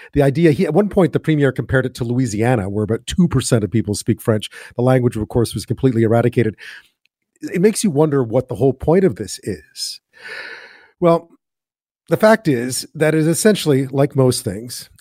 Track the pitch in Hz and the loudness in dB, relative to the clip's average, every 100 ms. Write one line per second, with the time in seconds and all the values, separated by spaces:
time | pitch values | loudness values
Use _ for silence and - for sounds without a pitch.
0 | - 139 139 131 165 123 170 156 208 202 | -6 0 0 2 2 2 0 0 0 2
1 | 170 - - 156 135 127 120 135 127 - | 0 0 0 2 0 0 -2 -2 -2 -4
2 | 120 123 127 104 117 123 98 101 107 113 | -4 -2 -2 0 0 0 -2 -2 -2 -4
3 | - - 175 135 - 120 101 117 101 101 | -2 0 2 0 0 0 0 -2 -2 -4
4 | - 110 - 107 - - - - 123 131 | -4 -2 -2 -2 -4 -16 -12 -2 2 4
5 | 120 110 104 127 113 107 - - 135 113 | 2 -2 -2 -2 -2 -4 -6 -2 0 2
6 | 110 117 - 127 110 - - - _ _ | 2 2 2 0 -2 -4 -14 -20 _ _
7 | _ _ _ _ - 180 208 - 208 143 | _ _ _ _ -8 0 0 2 -2 0
8 | 160 139 117 127 - 95 135 131 - 185 | 0 0 0 -2 -2 0 0 0 0 2
9 | 185 101 95 - - 95 _ - - - | 2 -2 -10 -10 -10 -10 _ -14 -14 -14
10 | _ _ - - - - - - _ - | _ _ -18 -16 -16 -18 -20 -20 _ -2
11 | 175 170 - _ _ _ _ _ _ _ | 2 2 -2 _ _ _ _ _ _ _
12 | - 160 214 220 160 120 127 123 - 151 | -6 2 4 4 2 -2 -2 -6 -8 -2
13 | 156 156 156 160 214 - 156 135 131 135 | 0 2 0 2 2 2 2 0 0 0
14 | 139 135 127 120 110 98 123 - - _ | 0 2 2 2 -4 -8 -10 -14 -18 _